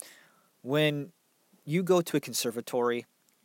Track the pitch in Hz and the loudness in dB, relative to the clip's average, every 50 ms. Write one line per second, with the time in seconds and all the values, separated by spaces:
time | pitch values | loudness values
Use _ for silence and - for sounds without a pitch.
0 | - - - - - _ _ _ _ _ _ _ - 123 139 151 151 151 147 147 | -20 -20 -20 -20 -20 _ _ _ _ _ _ _ -6 -2 2 2 4 2 2 0
1 | 139 127 - _ _ _ _ _ _ _ _ _ - 147 151 185 190 170 185 180 | -6 -8 -14 _ _ _ _ _ _ _ _ _ -6 -2 -2 0 2 4 4 4
2 | 165 - - 143 - - 117 - - 120 107 120 113 - - 123 120 120 120 120 | 4 2 0 -2 -2 -2 -4 -4 -4 -4 -4 -6 -8 -4 -2 0 2 2 0 -2
3 | 117 _ _ _ _ _ _ _ _ | -4 _ _ _ _ _ _ _ _